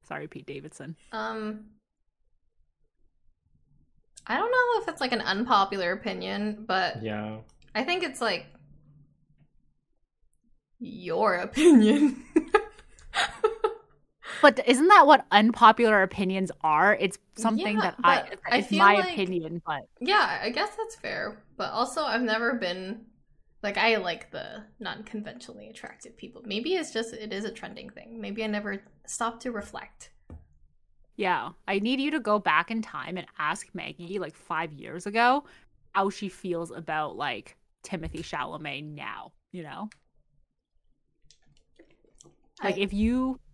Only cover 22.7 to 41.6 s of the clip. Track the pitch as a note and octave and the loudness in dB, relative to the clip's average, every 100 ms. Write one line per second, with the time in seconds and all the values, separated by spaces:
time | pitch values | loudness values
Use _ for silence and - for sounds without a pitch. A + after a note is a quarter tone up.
22.7 | F3+ F#3 A3 - _ _ _ _ _ G#3 | -6 -8 -12 -16 _ _ _ _ _ -8
23.7 | G3 A3 A3+ F3+ E3+ - - - - G#3 | 0 2 2 -2 -6 -10 -12 -12 -14 -18
24.7 | _ G#3 F#3+ G#3+ A3 G#3+ A#3 - G#3 G#3+ | _ -12 -12 -12 -12 -12 -16 -18 -20 -20
25.7 | A3+ - - - - - - - G3+ B3+ | -18 -18 -18 -20 -20 -20 -18 -6 -6 -2
26.7 | F#4 D#4 A3+ A3+ A3+ G#3+ G3 G#3+ A3+ - | -4 -2 -6 -6 -10 -10 -8 -8 -10 -14
27.7 | - - - A3+ A#3 G3+ G#3 A3 G#3 G#3 | -14 -18 -18 -18 -14 -12 -8 -4 -4 -6
28.7 | G3 - _ - - A#3 A#3+ B3+ A3+ G3+ | -10 -12 _ -14 -6 -6 -6 -10 -8 -10
29.7 | - - - - _ _ - - _ _ | -14 -16 -20 -20 _ _ -20 -20 _ _
30.7 | _ _ _ _ - G3 E3+ A2+ - - | _ _ _ _ -6 -2 -2 -4 -12 -4
31.7 | G3+ G#3+ C4 C#4 D#4 A3 G#3 F#3 D#3+ E3+ | -2 -2 -2 -2 -2 0 0 4 2 2
32.7 | A3+ G#3+ D3 - F3+ - _ D3+ E3+ - | -4 -6 -10 -10 -10 -12 _ -4 -4 -8
33.7 | F3+ E3 D3 E3+ G3 E3 - - D#3+ E3 | -12 -12 -14 -10 -8 -10 -12 -8 -6 -6
34.7 | D3 - E3+ G3 G#3+ A#3+ C4+ C#4+ - _ | -8 -14 -12 -6 2 4 2 -2 -20 _
35.7 | _ _ F#3+ G3 G3 G3 - F#3 E3+ E3+ | _ _ -2 -2 -2 -10 -10 -6 -6 -6
36.7 | - E3 D#3 D3+ G2 C#3+ G#2+ - - _ | -10 -8 -4 -4 -4 -6 -6 -12 -20 _
37.7 | _ - F3 E3 D#3+ E3 D#3 C#3 D3+ D#3 | _ -10 -10 -8 -12 -10 -8 -8 -8 -10
38.7 | C#3 D3+ D3 C#3+ G#2 - _ _ F#3 D#3 | -12 -12 -14 -14 -14 -18 _ _ -16 -14
39.7 | C#3+ G#3+ _ _ _ _ _ _ _ _ | -14 -14 _ _ _ _ _ _ _ _
40.7 | _ _ _ _ _ _ _ _ C#3+ | _ _ _ _ _ _ _ _ _